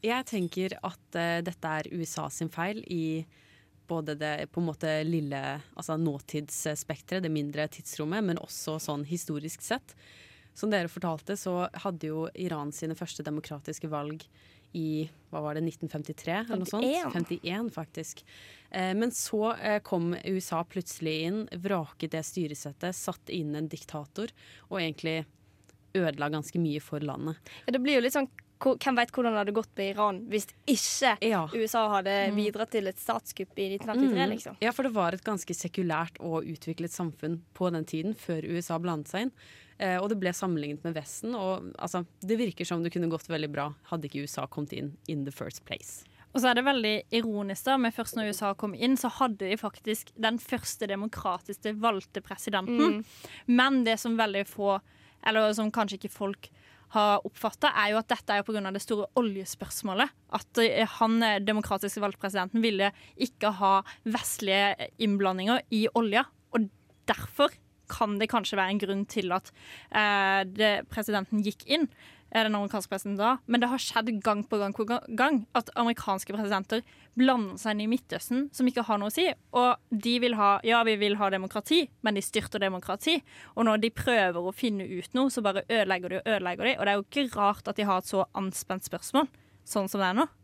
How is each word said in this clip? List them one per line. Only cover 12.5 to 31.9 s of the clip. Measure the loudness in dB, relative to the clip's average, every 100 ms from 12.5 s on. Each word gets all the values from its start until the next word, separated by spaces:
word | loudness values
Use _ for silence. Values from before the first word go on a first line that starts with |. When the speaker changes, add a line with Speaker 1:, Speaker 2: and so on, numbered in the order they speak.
| -4 -6
Speaker 1:
sine | -6 -6 -6
første | -8 -8
demokratiske | -6 -6 -6 -12 -10 -8 -6
valg | -4 -6 -8 -14 _ -20 -20 _
i, | -6 -2 -2 -4 -8 _
hva | -8
var | -6 -2
det, |
nitten | -4 -4 -8
femtitre, | -8 -8 -8 -4 -4 -2
eller | -4
noe | -2
sånt? | 0 0
Speaker 2:
Femtién. | 0 -2
Speaker 1:
Femtién, | -4 -4 -4 -4 -6 -6
faktisk. | -8 -12 -10 -12 -14 -20 -20 -20 -20 _
Eh, | -4 -2
men | 0 0
så, | -2 -4 0 0 -2
eh, | 0 -2
kom | 0 0 0
U | -2 -4 -4
S | -2
A | -4
plutselig | -4 -6 -8 -6 -4 -2
inn, | -2 -4 -6
vraket | -8 -2 -2 -2 -8 -6
det | -4
styresettet, | -6 -4 -4 -6 -12 -8 -6 -6
satt | -8 -8 -8
inn | -6 -4 -4
en | -6
diktator, | -8 -10 -12 -10 -10 -10 _ -20 -20 -8
og | -4
egentlig | -4 -4 -4 -4 -6 _ _ _ _ _ _
ødela | 0 0 0 -2
ganske | -2 -2 0
mye | 0 0
for | -4 -6
landet. | -4 -4 -6 -8 -12 -8 -2
Speaker 2:
Ja, |
det | 0
blir | 4 4
jo |
litt | 4
sånn, | 2 -2 -6 _ _
ko-, | 2 2
hvem | 2 2
vet | 2
hvordan | 2 2
det | 2
hadde | 0
gått | 0 -4 -6
med | -4 2
Iran | 2 0 -2
hvis | -4 -4 -8 2
ikke | 2 2 2 2 4
Speaker 1:
Ja. | 2 2 0
Speaker 2:
U | -2
S | 0 2
A |
hadde | 2